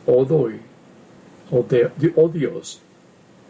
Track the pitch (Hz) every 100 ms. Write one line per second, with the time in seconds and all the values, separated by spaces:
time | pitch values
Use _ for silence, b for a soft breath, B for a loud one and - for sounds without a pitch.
0 | - 123 135 156 117 110 - - - -
1 | - - - - - 123 120 123 147 -
2 | 160 156 165 160 120 92 - - _ _
3 | - _ _ -